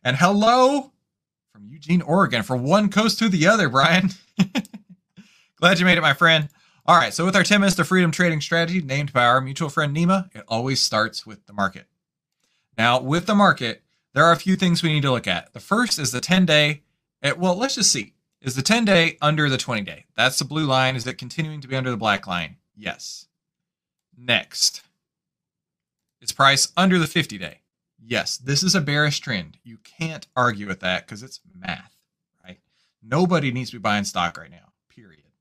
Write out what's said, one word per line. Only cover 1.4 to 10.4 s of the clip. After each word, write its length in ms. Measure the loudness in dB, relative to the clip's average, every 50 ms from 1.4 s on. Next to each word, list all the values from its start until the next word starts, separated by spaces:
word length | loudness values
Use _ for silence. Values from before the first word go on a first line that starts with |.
| _ _
from 140 | _ -20 -20 -20
Eugene, 320 | -20 -18 -2 0 0 0
Oregon, 420 | 2 0 2 2 2 2 0 -2
from 200 | -2 -2 -4 -2
one 260 | 0 2 2 2 2 2
coast 300 | 2 2 2 2 0 0
to 100 | 0 0
the 180 | 2 4 4
other, 220 | 4 4 4 2 2
Brian. 420 | 2 4 4 4 4 4 2 0 -4 -6 _ _ _ 0
<laughs> 100 | 0 0 0 -6 -6 -6 -18 -20 _ _ -20 _ _ _ _ -20 -20 _ _ _ _ _ _ _
Glad 180 | 2 2 2 4
you 60 | 4
made 140 | 2 2 4
it, 40 |
my 120 | 2 0 2
friend. 340 | 4 4 4 4 2 0 -4 _ _ _ _ _ _ _
All 100 | 4 4
right, 160 | 4 4 0
so 140 | -2 -2 -2
with 100 | 0 2
our 60 | 2
ten 180 | 2 4 2 2
minutes 160 | 2 2 0
to 80 | 0 -2
freedom 280 | 2 2 2 2 2
trading 280 | 0 0 0 0 0 -2
strategy 400 | -4 -2 -2 -2 0 0 -2 -4
named 320 | -4 -4 -4 -4 -4 -2
by 140 | 0 2 4
our 160 | 4 4 2
mutual 260 | 0 -4 -6 -6 -6 -4
friend 260 | -2 -2 -2 -2 0
Nima, 400 | 0 2 2 2 0 -2 -6 _
it 100 | -20